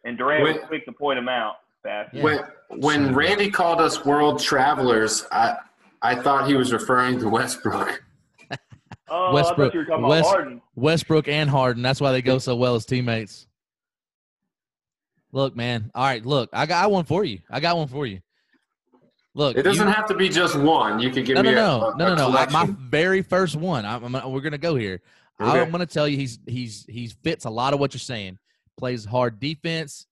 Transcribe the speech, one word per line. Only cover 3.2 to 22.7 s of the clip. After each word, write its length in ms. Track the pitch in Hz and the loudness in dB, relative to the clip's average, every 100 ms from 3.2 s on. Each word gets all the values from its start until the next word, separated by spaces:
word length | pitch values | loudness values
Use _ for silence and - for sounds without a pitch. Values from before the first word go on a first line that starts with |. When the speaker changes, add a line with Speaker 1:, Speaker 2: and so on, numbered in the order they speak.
| 165 202 202 | 2 2 0
Speaker 2:
called 300 | 202 170 165 | 0 2 2
us 240 | 156 - | 2 0
world 360 | 139 147 147 143 | 0 4 2 2
travelers, 840 | - 139 127 127 127 113 110 - - | 0 2 2 2 2 2 2 -2 -2
I, 260 | - 117 - - _ _ _ | 0 0 0 -10 _ _ _
I 140 | 117 | -2
thought 340 | 123 135 139 131 | 0 2 2 2
he 60 | |
was 180 | 139 117 | 2 2
referring 460 | 113 - 127 127 123 | 0 2 2 2 0
to 80 | 110 | 0
Westbrook. 720 | 113 127 - 110 - - - _ _ _ _ _ | 0 -2 -4 -4 -2 -4 -8 _ _ _ _ _
<laughs> 80 | 135 _ - _ - _ | -14 _ -20 _ -20 _
Speaker 1:
Oh, 200 | 165 185 | -2 2
Speaker 3:
Westbrook, 240 | 180 - 139 | 4 4 2
Speaker 1:
I 60 | 131 | 2
thought 80 | |
you 60 | 165 | 0
were 40 | |
talking 220 | 151 156 120 | -2 0 4
Speaker 3:
West-, 140 | 160 156 | 4 4
Speaker 1:
about 60 | 190 | 2
Harden. 260 | 143 123 _ | -2 -14 _
Speaker 3:
Westbrook 540 | 123 139 160 - 156 143 | -2 0 0 2 0 2
and 220 | 147 147 | 0 2
Harden. 320 | 139 127 120 | 2 0 0
That's 180 | 123 135 | -2 0
why 120 | 139 | 0
they 100 | 131 | 0
go 160 | 127 127 | 0 0
so 180 | - 120 | 0 0
well 200 | 123 117 | 2 0
as 100 | - | -2
teammates. 600 | 127 120 113 104 - _ _ _ _ _ _ _ _ _ _ _ _ _ _ _ _ _ _ _ | -4 -2 -4 -6 -16 _ _ _ _ _ _ _ _ _ _ _ _ _ _ _ _ _ _ _
Look, 220 | 131 135 | -2 -2
man. 360 | 117 120 117 107 | -2 -4 -4 -6
All 80 | 120 | -2
right, 200 | 135 123 | -2 -2
look. 240 | 120 143 113 | -2 -2 -2
I 100 | 110 | -4
got 260 | 156 175 208 | 0 2 2
one 140 | 196 | 0
for 180 | 156 170 | 0 -2
you. 180 | 190 95 _ | -2 -6 _
I 100 | 120 | -4
got 160 | 165 170 | 0 0
one 120 | 147 | -2
for 180 | 131 131 | -6 -8
you. 140 | 98 _ _ _ _ _ _ _ _ _ _ _ | -8 _ _ _ _ _ _ _ _ _ _ _
Look, 220 | 143 143 120 | -2 0 4
Speaker 2:
It 60 | |
doesn't 240 | 160 196 202 | 4 4 4
Speaker 3:
you 60 | |
Speaker 2:
have 140 | 214 214 | 2 0
to 80 | |
be 140 | 190 190 | 0 2
just 280 | 165 170 147 | 4 2 4
one. 440 | 147 151 107 107 | 4 4 2 0
You 100 | 127 | -2
could 140 | 131 | -2
give 120 | 123 135 | 0 4
Speaker 3:
No, 60 | |
no, 80 | - | 4
Speaker 2:
me 60 | - | 4
a, 40 | |
Speaker 3:
no. 220 | - 127 110 | 4 2 0
Speaker 2:
a, 40 | 135 | 0
Speaker 3:
No, 100 | 180 | 0
no, 40 | |
Speaker 2:
a 40 | 170 | 2
Speaker 3:
no. 100 | 131 | 2
I, 20 | 131 135 | 2 2
my 0 | 151 | 2
Speaker 2:
collection. 100 | 180 | 0